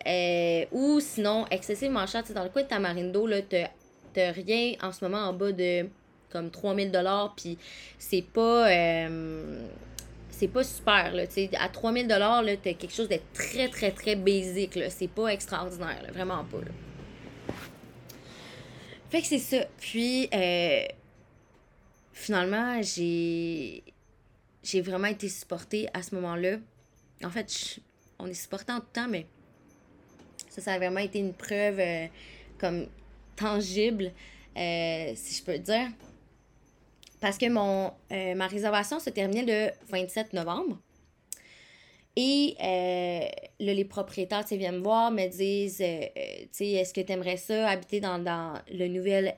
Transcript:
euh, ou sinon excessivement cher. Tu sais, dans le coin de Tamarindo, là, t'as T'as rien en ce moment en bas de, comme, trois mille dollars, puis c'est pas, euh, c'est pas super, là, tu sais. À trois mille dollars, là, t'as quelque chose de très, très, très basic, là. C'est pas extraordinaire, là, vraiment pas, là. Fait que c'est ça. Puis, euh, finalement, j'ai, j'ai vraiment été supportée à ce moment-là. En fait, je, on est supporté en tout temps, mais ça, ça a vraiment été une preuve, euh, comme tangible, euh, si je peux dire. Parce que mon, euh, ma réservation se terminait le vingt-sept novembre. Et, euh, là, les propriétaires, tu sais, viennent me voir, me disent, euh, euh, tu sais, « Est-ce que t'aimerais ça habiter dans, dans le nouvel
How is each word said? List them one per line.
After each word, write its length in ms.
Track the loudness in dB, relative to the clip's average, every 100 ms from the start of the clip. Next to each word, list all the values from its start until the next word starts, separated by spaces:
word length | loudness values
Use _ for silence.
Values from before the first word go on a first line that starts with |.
| 0
euh, 600 | 2 4 4 4 4 2
ou 280 | 2 6 6
sinon 460 | 4 0 2 2 0
excessivement 540 | -2 -2 -2 0 0 0
cher. 160 | -2
Tu 60 | -4
sais, 40 |
dans 100 | -4
le 60 | -2
coin 140 | 0
de 40 | 0
Tamarindo, 600 | 0 0 0 0 2 2
là, 140 | 0
t'as 280 | 2 0 0 -6 -20 -20 -6
T'as 180 | 2 2
rien 420 | 0 0 2 2 0
en 100 | -6
ce 140 | -4 -2
moment 140 | 0 -2
en 60 |
bas 180 | 0 0
de, 360 | 2 2 2 0 -8 -20 -20 -10
comme, 200 | -6 -6
trois 220 | -4 0
mille 180 | 0 2
dollars, 420 | 2 4 2 0 -4
puis 220 | -8 -8 -12 -18 -18 -12
c'est 240 | 0 0
pas, 460 | 0 2 6 8 8
euh, 1000 | 8 6 4 0 -4 -6 -6 -8 -10 -10 -14 -16 -16 -16 -18 -12
c'est 180 | -2 0
pas 160 | 2
super, 500 | 0 0 4 4 4
là, 140 | 0 -2
tu 60 |
sais. 160 | -2 0 0
À 120 | -2
trois 220 | -2 0
mille 160 | 2 4
dollars, 340 | 6 6 6
là, 140 | 4 0
t'as 160 | -2
quelque 200 | -4 -6
chose 160 | -4 0
de 100 | -2 -4
très, 360 | -8 -6 0 -2
très, 220 | 2 0
très 240 | 0 0 4
basic, 600 | 4 4 2 -2 -2 -2
là. 140 | -4
C'est 180 | -4 -4
pas 200 | -2 0
extraordinaire, 760 | 0 -4 -6 -6 -6 -6 -8
là, 80 | -8
vraiment 320 | -6 -4 -4
pas, 160 | -4 -8
là. 120 | -8 -12 -14 -14 -16 -16 -16 -16 -10 -10 -12 -18 -20 -20 -20 -20 -18 -18 -18 -18 -18 -18 -18 -18 -2
Fait 120 | 0
que 60 | 2
c'est 120 | 0
ça. 260 | 2 0 0 -6
Puis, 500 | -4 0 2 2 2
euh, 520 | 2 4 4 4 4 2 -8 -18 -20 -20 -20 _ _ _ _ -20 _ _
finalement, 680 | -12 0 2 2 2 0 0
j'ai, 1040 | -2 0 0 2 0 0 -2 -4 -6 -10 -18 -20 _ _ _ _ _ _
j'ai 180 | -2 -2
vraiment 260 | 0 0 0
été 200 | 0 -6
supportée 580 | -6 -8 -8 -4 -4 -2
à 80 | -6
ce 140 | -6 -4
moment-là. 420 | -4 0 0 -2 -6 _ _ _ _ -12
En 60 | -8
fait, 220 | -6 -6
je, 280 | -6 -6 -10 -18 _ _ -12
on 80 | -10
est 60 |
supporté 380 | -8 -8 -8 -6
en 80 | -6
tout 80 | -4
temps, 140 | -4 -2
mais 160 | -4 -6 -18 -20 -20 -20 -20 -20 -20 -20 -20 -20 -20 -16
ça, 120 | -8
ça 120 | -2
a 40 | 0
vraiment 220 | 0 0
été 200 | 0 0
une 140 | -2
preuve, 460 | -4 -2 2 2 4
euh, 280 | 0 0 -4 -10 -20 -20 -18 -4
comme 300 | -2 0 -4 -12 -20 -20 -16 -4
tangible, 680 | 0 0 0 2 2 2 -4 -8 -20 -20 -14 -4
euh, 540 | -2 0 0 -2 -4 -8
si 200 | -8 -8
je 40 |
peux 140 | -4 -4
dire. 300 | 2 2 2 -8 -20 -20 -20 _ _ _ _ _ _ _ -20 -2
Parce 180 | -2 2
que 120 | 2
mon, 420 | 4 4 2 0 -6 -8
euh, 240 | -4 -2 0
ma 120 | -2
réservation 520 | 0 2 2 0 -4
se 100 | -4
terminait 360 | -2 0 2 2
le 260 | 2 0 -4 -6
vingt-sept 420 | -4 -2 -4 -4
novembre. 460 | -4 -2 -2 -2 -6 _ _ _ _ -16 -16 -16 -20 -20 -20 -20 -20 _ 2
Et, 400 | 4 4 2 0
euh, 600 | 0 2 2 0 0 -2 -4 -6 -14 -4
là, 140 | 0
les 120 | 0 0
propriétaires, 560 | -2 -6 -4 -2 -2
tu 80 | -2
sais, 80 | -2
viennent 200 | -2 0
me 60 |
voir, 280 | 4 4 4
me 160 | 2 0
disent, 540 | 0 0 2 0 0
euh, 200 | -2 -2 -6 -6
euh, 220 | -8 -10
tu 60 | -12
sais, « 200 | -4 0
Est-ce 200 | 2 0
que 80 | -2
t'aimerais 360 | -2 -2 -2 -4
ça 320 | -2 0 2
habiter 320 | 0 0 -2
dans, 180 | 0 -2
dans 420 | -2 -2 -2 -8 -8
le 180 | -4 -2
nouvel 480 | 0 2 2 2